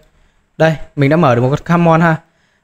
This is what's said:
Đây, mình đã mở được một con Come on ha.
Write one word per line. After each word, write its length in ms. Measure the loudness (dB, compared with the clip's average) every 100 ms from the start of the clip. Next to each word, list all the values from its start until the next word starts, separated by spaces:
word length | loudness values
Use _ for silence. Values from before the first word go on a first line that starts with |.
| _ _ _ _ _ -2
Đây, 180 | -2 -2 -8 -2
mình 140 | 0
đã 80 | 2
mở 180 | 2 0
được 60 |
một 80 | -2
con 100 | -4 -2
Come 260 | 0 2
on 100 | 2
ha. 140 | 0 -2 -8 _ _ _